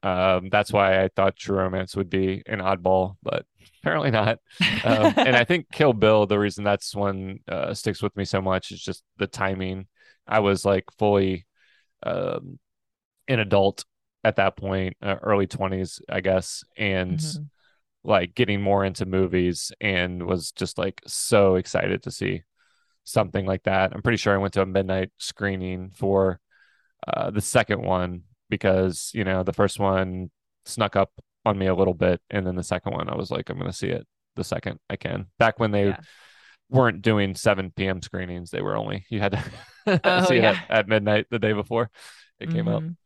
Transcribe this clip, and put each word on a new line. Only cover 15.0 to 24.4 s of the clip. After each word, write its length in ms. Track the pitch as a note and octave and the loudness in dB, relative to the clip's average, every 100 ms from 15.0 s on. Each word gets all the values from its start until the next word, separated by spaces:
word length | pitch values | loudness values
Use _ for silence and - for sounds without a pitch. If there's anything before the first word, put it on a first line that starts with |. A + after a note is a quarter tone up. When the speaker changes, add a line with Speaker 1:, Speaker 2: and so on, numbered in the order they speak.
Speaker 1:
uh, 140 | G2+ G2 | -6 -4
early 240 | G2+ G2+ F#2+ | 0 0 0
twenties, 540 | - F#2+ F#2+ F#2 - - | -2 -4 -2 -6 -10 -8
I 120 | G2 | -4
guess, 420 | F#2 F#2 - - - - | 0 0 0 -12 -14 -4
and 420 | G#2+ F#2+ F#2 D#3 | -2 0 -2 -2
Speaker 2:
Mm-hmm. 240 | D#3 D3+ D3+ _ _ _ _ _ | -4 -8 -12 _ _ _ _ _
Speaker 1:
like, 300 | - G2+ F2 | 2 2 2
getting 260 | - A2+ G2+ | 0 0 2
more 240 | G2+ G2 | 2 2
into 220 | G2 F2 F#2 | 0 -2 -2
movies, 680 | F#2 F#2+ F2+ F2+ E2 - - | 0 2 2 0 -2 -8 -6
and 440 | G#2 F#2+ F2+ F2+ F2 | -2 0 -2 -4 -4
was 260 | F2+ - | -4 -4
just, 260 | - F2+ - | -6 -6 -4
like, 220 | F#2+ - - | -6 -6 -12
so 480 | - - A2 G2 F#2 | -8 2 6 6 4
excited 460 | - F#2 F#2+ F#2+ | 0 -2 -2 -2
to 60 | - | -6
see 320 | - G2 F#2 - _ _ _ _ _ | -6 -6 -6 -10 _ _ _ _ _
something 420 | - - G2+ G2+ F#2 | -4 -2 0 -2 -2
like 160 | F#2+ | -2
that. 280 | - F#2+ F#2+ | 0 0 0
I'm 100 | - | 0
pretty 140 | A#2+ A2+ | 0 0
sure 160 | - | 2
I 40 | |
went 160 | G2 | 2